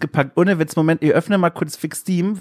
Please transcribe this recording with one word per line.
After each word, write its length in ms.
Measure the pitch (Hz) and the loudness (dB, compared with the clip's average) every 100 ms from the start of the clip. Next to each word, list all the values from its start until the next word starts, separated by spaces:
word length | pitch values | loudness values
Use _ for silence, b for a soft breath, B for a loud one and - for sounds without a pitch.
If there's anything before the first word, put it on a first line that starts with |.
| - | -2
gepackt. 300 | 156 135 - | -2 -2 0
Ohne 220 | 180 175 | 2 2
Witz, 180 | 156 - | -2 0
Moment, 260 | 156 165 | 0 2
ich 80 | 151 | 2
öffne 260 | 160 165 202 | 2 2 0
mal 120 | 170 | 0
kurz 260 | - 156 - | -2 -6 -6
fix 240 | 160 - | -8 -8
Steam. 400 | - 180 190 202 | -4 -2 0 -4